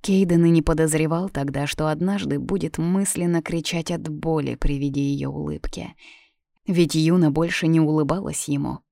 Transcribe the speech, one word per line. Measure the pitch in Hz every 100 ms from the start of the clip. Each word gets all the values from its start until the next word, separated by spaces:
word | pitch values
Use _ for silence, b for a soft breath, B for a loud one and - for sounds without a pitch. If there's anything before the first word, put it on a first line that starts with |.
Кейден | - 190 190 170
и | 170
не | 165
подозревал | 151 156 160 156 156 165 190
тогда, | 151 139 139 143
что | - 156
однажды | 156 180 202 - 143
будет | 127 190 160 -
мысленно | 165 190 196 - 175 170
кричать | 151 170 156 170 160
от | 170 160
боли | 147 160 160 139 120
при | - 139
виде | 143 139
её | 139 143 139
улыбки. | 143 151 - - - - - B B B B _ _ -
Ведь | 175 165 160
Юна | 156 180 160
больше | 147 170 - 165
не | 165
улыбалась | 151 156 147 165 - - -
ему. | 143 143 151 _